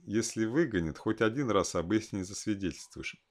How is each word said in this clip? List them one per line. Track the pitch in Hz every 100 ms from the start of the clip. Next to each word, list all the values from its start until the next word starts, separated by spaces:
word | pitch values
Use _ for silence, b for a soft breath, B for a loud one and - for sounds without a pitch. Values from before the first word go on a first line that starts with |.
| -
если | 107 110 113 110
выгонят | 143 151 95 80 -
хоть | 110 110
один | 113 127 127
раз | 98 87 90
об | 85
истине | 107 - 101
засвидетельствуешь, | 92 98 110 98 92 - - - - - _